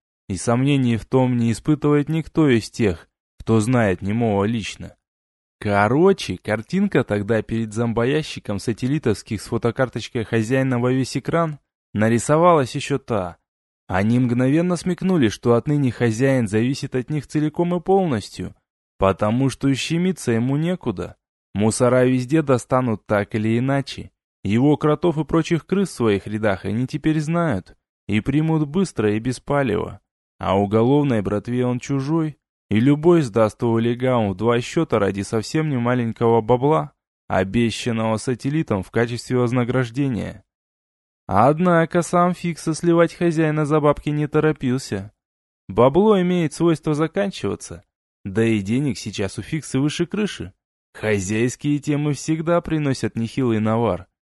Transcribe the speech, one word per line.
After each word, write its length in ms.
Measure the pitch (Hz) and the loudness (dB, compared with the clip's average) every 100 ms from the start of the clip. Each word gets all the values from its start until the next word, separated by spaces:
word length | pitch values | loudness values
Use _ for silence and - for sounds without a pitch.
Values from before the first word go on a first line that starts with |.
| _ _ - | _ _ -8
И 100 | 92 | -6
сомнений 600 | - 120 135 139 123 113 | 0 0 2 2 2 0
в 80 | - | 0
том 320 | 131 127 123 | 2 2 2
не 140 | 117 | 0
испытывает 580 | 110 - 151 151 147 139 | 0 0 0 2 2 2
никто 400 | 160 - - 151 | -2 -2 2 4
из 220 | 117 - | 4 0
тех, 380 | - 107 80 - _ _ - | -2 -2 -2 -8 _ _ -12
кто 220 | - 113 | 0 2
знает 420 | 107 127 107 92 | 2 2 2 0
Немого 440 | 95 113 117 98 104 | -2 -2 0 0 0
лично. 500 | 117 95 - 87 - _ _ _ _ _ - | -2 -6 -12 -16 -20 _ _ _ _ _ -10
Короче, 760 | 104 101 104 135 185 190 - 90 | -2 2 2 4 4 2 -2 -8
картинка 680 | - 110 - 185 202 151 | -4 -4 -2 -2 0 0
тогда 400 | 120 104 101 110 | 0 -2 0 -2
перед 300 | - 113 113 | -2 -4 -4
зомбоящиком 840 | 107 117 110 120 151 151 - - 98 | -4 -2 0 0 -2 -4 -10 -8 -6
сателлитовских 840 | - 110 127 147 117 101 - 104 | -4 -4 -2 -2 -2 -2 -4 -10
с 60 | - | -6
фотокарточкой 760 | 113 117 113 127 117 - 120 | -4 -2 -2 -4 -4 -8 -8
хозяина 560 | 107 117 110 131 135 120 | -2 -2 0 0 0 0
во 120 | 123 | 0
весь 240 | 131 131 139 | 0 -2 -4
экран 440 | - 165 165 147 _ _ _ | -4 -2 -2 -6 _ _ _
нарисовалась 800 | 101 110 117 - 151 175 160 123 | 0 2 2 2 4 6 4 2
еще 240 | 143 - 139 | -4 -4 -4
та. 400 | - 110 90 - _ _ _ _ - | -2 -4 -4 -10 _ _ _ _ -6
Они 300 | 92 107 120 | 0 2 2
мгновенно 600 | 127 120 127 151 180 175 | 2 2 2 2 2 -2
смекнули, 500 | 180 175 190 180 113 | -2 -2 0 4 2
что 280 | - 123 117 | 2 2 2
отныне 360 | 127 147 131 | 2 0 0
хозяин 560 | - 120 110 135 131 110 | 0 0 2 2 2 0
зависит 480 | 107 120 139 139 127 | 0 0 -2 -4 -6
от 140 | 120 | -4
них 180 | 151 - | -6 -4
целиком 480 | 151 151 147 170 175 | -2 -2 -2 -2 -2
и 60 | |
полностью, 720 | 170 196 180 113 - - 87 - _ _ _ - | 0 0 2 -2 -4 -10 -12 -14 _ _ _ 0
потому 520 | 95 90 104 120 135 | 2 2 0 2 0
что 180 | - 139 | 0 -2
ущемиться 640 | 131 - 165 180 170 - | 0 -2 -2 0 -2 -2
ему 240 | 113 123 143 | 0 0 -2
некуда. 640 | 165 180 123 90 85 - _ _ _ | -2 -4 -4 -6 -8 -12 _ _ _
Мусора 520 | 95 110 - 123 127 127 | 0 0 2 4 4 4
везде 360 | 127 123 160 | 2 0 0
достанут 640 | 143 123 - 127 127 104 - | 2 0 2 -2 0 -4 -2
так 300 | 107 101 113 | -2 0 -2
или 240 | 107 117 | 0 0
иначе. 520 | 131 139 135 - - _ _ _ | 0 -2 -4 -10 -16 _ _ _
Его 340 | 95 110 143 147 | -2 2 4 4
кротов 400 | 156 151 175 151 | 2 2 0 -2
и 80 | 147 | 0
прочих 400 | 165 160 165 - | 0 0 -2 -2
крыс 240 | 190 190 | -2 -2
в 40 | |
своих 340 | - 113 98 - | 0 2 2 -2
рядах 380 | 107 107 95 95 | -4 -2 -2 -4
они 220 | 107 127 | -4 -4
теперь 320 | 151 156 156 | -4 -2 -2
знают 560 | 151 170 165 98 - - _ _ - | 0 -2 0 -2 -6 -18 _ _ -4
и 140 | 104 | -2
примут 460 | - 147 160 160 147 | 0 0 2 0 0
быстро 460 | 170 190 - 107 107 | -2 -2 0 0 0
и 40 | |
без 200 | 123 123 | -2 -6
палева. 600 | - 143 135 92 - 101 _ _ _ - | -2 -2 0 -2 -4 -12 _ _ _ -8
А 180 | 90 95 | -2 0
уголовной 640 | 101 110 117 143 143 113 | 2 2 4 2 2 0
братве 440 | 95 104 107 123 123 | 0 -4 -4 -2 -2
он 140 | 123 | -2
чужой, 580 | - 139 135 165 156 - _ _ - | -4 -4 -2 -2 -4 -8 _ _ -2
и 100 | 104 | 2
любой 420 | 131 147 165 170 | 4 4 4 4
сдаст 400 | 131 104 110 - | 4 2 2 2
его 160 | 120 113 | 0 0
легавым 520 | 117 123 127 123 104 | 0 0 0 2 0
в 40 | 92 | 0
два 220 | 110 120 | 0 0
счета 360 | - - 160 113 | 0 -2 0 2
ради 240 | 98 98 | 2 -2
совсем 480 | 98 113 104 151 156 | -2 -4 -2 -2 -2
не 80 | 131 | 0
маленького 640 | 120 123 117 107 117 117 | 0 0 -2 0 2 2
бабла, 520 | 107 123 139 156 147 _ _ _ - | 2 2 2 0 -2 _ _ _ -4
обещанного 920 | 92 95 107 117 - 123 113 110 110 | -2 0 2 0 0 -4 -2 -2 -2
сателлитом 640 | - 120 139 151 156 101 | -2 -4 -2 -2 -2 -2
в 100 | 90 | -2
качестве 460 | 113 117 117 - 123 | -2 -2 -2 -2 0
вознаграждения. 1080 | 123 127 120 127 120 123 139 107 90 - _ _ _ _ _ _ _ _ - | 2 0 0 0 -2 -2 -2 -2 -6 -12 _ _ _ _ _ _ _ _ -4
Однако 760 | 95 127 156 180 170 165 175 | 2 4 4 2 2 2 0
сам 320 | 165 180 175 | 0 2 0
Фикса 400 | 175 170 160 - | 0 -6 -6 -6
сливать 400 | 156 170 170 170 | -2 2 4 2
хозяина 520 | - 170 160 156 151 147 | 2 -2 2 0 0 0
за 140 | 156 | 2
бабки 300 | 147 143 - | 2 2 -2
не 180 | 147 147 | -2 0
торопился. 840 | 156 156 151 131 127 - 101 101 _ _ _ _ _ - | 2 2 0 -2 -2 -4 -8 -8 _ _ _ _ _ -6
Бабло 520 | 98 127 156 214 202 | 4 4 6 4 4
имеет 320 | 180 180 156 | 2 0 0
свойство 400 | - 170 160 - | 0 0 2 0
заканчиваться, 920 | 147 160 196 196 - 101 95 - 90 _ _ _ _ 101 | -2 -2 -2 -4 -4 -6 -6 -10 -18 _ _ _ _ -6
да 180 | 95 | 0
и 160 | 113 110 | 2 2
денег 380 | 98 120 147 104 | 0 0 -2 -4
сейчас 420 | 110 95 98 - | -8 -6 -6 -6
у 20 | |
Фиксы 380 | 101 156 - 131 | -8 -8 -4 -2
выше 260 | 147 - 170 | 0 -2 -4
крыши. 480 | 190 208 - 90 - _ _ _ | -4 -4 -6 -14 -16 _ _ _
Хозяйские 840 | - 110 104 92 107 123 - 147 147 | -8 -2 -2 0 0 -2 -2 -4 -4
темы 340 | 147 147 147 | -2 -2 -2
всегда 460 | 139 - 160 160 175 | -4 -4 -4 0 -2
приносят 560 | - 156 143 127 107 113 | -2 -2 -2 -2 -4 -4
нехилый 440 | 113 - 127 110 | -6 -2 0 0
навар. 460 | 110 113 117 90 92 _ | 0 0 0 -2 -6 _